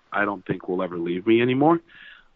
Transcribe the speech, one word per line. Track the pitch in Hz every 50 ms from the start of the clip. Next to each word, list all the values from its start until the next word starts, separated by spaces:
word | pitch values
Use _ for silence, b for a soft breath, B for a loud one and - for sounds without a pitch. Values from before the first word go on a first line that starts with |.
| _ _
I | - 101 101
don't | 104 101 92 -
think | - 95 90 -
will | 95 90 92 95
ever | 85 90
leave | 87 85 85 87 90 95
me | 113 113 117
anymore. | 120 127 127 135 143 160 170 165 - B B B B B B B B B B